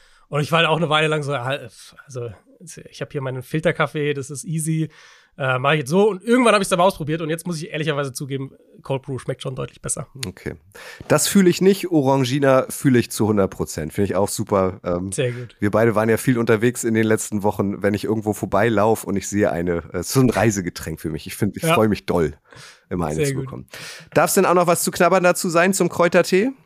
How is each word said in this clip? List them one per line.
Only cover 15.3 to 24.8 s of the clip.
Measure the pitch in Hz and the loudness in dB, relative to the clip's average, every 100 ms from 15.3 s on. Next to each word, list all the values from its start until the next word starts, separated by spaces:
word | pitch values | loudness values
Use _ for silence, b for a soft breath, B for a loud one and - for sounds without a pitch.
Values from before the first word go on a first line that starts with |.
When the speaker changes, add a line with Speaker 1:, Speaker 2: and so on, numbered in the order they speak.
Speaker 1:
gut. | 120 120 - | -6 -12 -4
Speaker 2:
wir | 107 | 0
beide | 104 117 104 | 2 2 4
waren | 113 | 2
ja | 110 | 2
viel | - 117 | 2 0
unterwegs | 117 110 123 123 | 2 2 2 0
in | 120 | 0
den | 113 110 | 2 2
letzten | 110 - 107 | 2 -2 -2
Wochen. | 101 98 98 98 | -2 0 -2 -2
Wenn | 101 | -2
ich | 104 | -2
irgendwo | - 110 107 | -2 -2 -2
vorbeilaufe | 104 98 98 113 104 110 110 - | -4 -2 0 2 2 2 2 -2
und | 98 | -6
ich | - | -4
sehe | 101 101 | 0 0
eine, | 82 87 85 - | 0 -2 -4 -4
äh, | 90 | -8
so | 85 135 | -2 2
ein | 127 | 2
Reisegetränk | 101 113 101 87 - - 80 | 2 0 0 -4 -8 -10 -8
für | 82 | -8
mich. | 80 - | -8 -10
Ich | - | -6
find, | 101 - | -4 -2
ich | |
Speaker 1:
Ja. | 165 | 0
Speaker 2:
freue | 160 110 | 2 2
mich | 98 - | 0 0
doll, | 87 80 - B B B B B | 0 0 -4 B B B B B
immer | 92 82 | -6 -4
eine | - | -2
Speaker 1:
Sehr | 143 | -4
Speaker 2:
zu | 131 | -4
Speaker 1:
gut. | 127 | -8
Speaker 2:
bekommen. | - - B B B B | -12 -16 B B B B
Darf's | - 175 | 0 2
denn | - 170 | 2 2
auch | |
noch | 175 175 | 4 4
was | 170 | 2